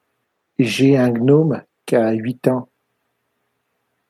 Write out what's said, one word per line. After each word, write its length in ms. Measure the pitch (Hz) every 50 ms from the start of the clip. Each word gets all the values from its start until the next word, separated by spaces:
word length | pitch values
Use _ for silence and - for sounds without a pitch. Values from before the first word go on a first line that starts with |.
| _ _ _ _ _ _ _ _ _ _ _ -
J'ai 380 | 127 110 101 - 135 135 139
un 140 | 131 123 123
gnome 520 | 117 113 120 135 143 156 160 156 120 - - _ _ _ _
qui 100 | - 131
a 160 | 120 110 110
huit 360 | 110 110 110 123 123 - - 135
ans. 200 | 127 127 127 - _ _ _ _ _ _ _ _ _ _ _ _ _ _ _ _ _ _ _ _ _ _ _ _ _ _ _ _